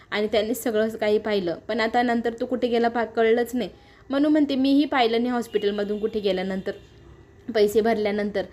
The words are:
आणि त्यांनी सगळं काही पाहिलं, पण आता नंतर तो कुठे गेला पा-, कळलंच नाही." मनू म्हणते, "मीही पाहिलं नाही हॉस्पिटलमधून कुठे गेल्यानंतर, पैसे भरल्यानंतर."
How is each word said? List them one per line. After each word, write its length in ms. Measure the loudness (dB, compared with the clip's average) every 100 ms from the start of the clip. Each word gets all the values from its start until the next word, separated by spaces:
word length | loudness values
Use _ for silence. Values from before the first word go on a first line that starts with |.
| -8
आणि 160 | -4 0
त्यांनी 260 | 0 0
सगळं 360 | -2 -2 0 0
काही 280 | 0 0 0
पाहिलं, 380 | 0 -2 -2 -4 -4
पण 120 | -2
आता 220 | 0 2
नंतर 320 | 2 0 -2 -4
तो 40 | -4
कुठे 220 | -2 0
गेला 200 | 2 0
पा-, 180 | 0 -2
कळलंच 460 | 2 2 2 0
नाही." 160 | -4 -6 -10 -20 -20 -4
मनू 200 | 0 2
म्हणते, 260 | 4 2 2
"मीही 300 | 4 4 2
पाहिलं 320 | 2 2 2
नाही 160 | 0
हॉस्पिटलमधून 680 | -2 -2 -2 0 -2 -4 -2
कुठे 200 | -4 -2
गेल्यानंतर, 520 | -2 -2 -2 -4 -6 -10 -14 -20 -20 -20 -20 -16 -2 2
पैसे 260 | 4 4
भरल्यानंतर." 600 | 2 2 0 -2 -2 -4 -6